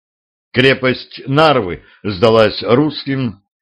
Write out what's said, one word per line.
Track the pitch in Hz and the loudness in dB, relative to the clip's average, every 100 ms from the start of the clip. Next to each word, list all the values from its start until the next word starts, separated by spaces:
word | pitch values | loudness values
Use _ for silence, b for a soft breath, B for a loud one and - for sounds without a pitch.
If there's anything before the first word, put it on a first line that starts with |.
| _ _ _ _ _ | _ _ _ _ _
крепость | - 135 131 131 123 - - - | 0 0 2 -2 -4 -8 -16 -4
Нарвы | 135 160 131 95 78 b b | 2 2 2 -2 -8 b b
сдалась | 101 95 113 113 107 - | -8 0 2 4 2 0
русским, | 98 123 151 147 - 135 123 98 _ _ | 0 0 0 -4 -8 -6 -6 -8 _ _